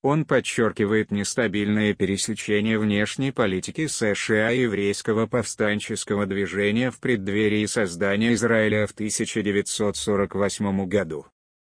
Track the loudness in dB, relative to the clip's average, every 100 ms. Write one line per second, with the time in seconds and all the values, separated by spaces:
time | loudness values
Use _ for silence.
0 | 0 0 2 0 0 0 0 2 2 2
1 | 0 -2 -2 -2 0 0 0 2 2 2
2 | 0 0 -2 -4 0 0 2 2 2 0
3 | 0 -2 -2 0 0 0 -4 -6 -4 -2
4 | 0 0 2 2 2 2 0 0 0 0
5 | -2 0 0 -2 -4 -2 0 -2 -4 -6
6 | -2 -2 0 -2 -2 0 0 2 0 -2
7 | -2 0 0 2 2 2 0 0 -2 0
8 | 0 2 2 2 2 4 4 2 0 -4
9 | -4 -4 -2 -2 0 0 0 -2 -2 -2
10 | 0 0 0 0 -2 0 -2 -2 0 0
11 | 0 -6 -12 _ _ _ _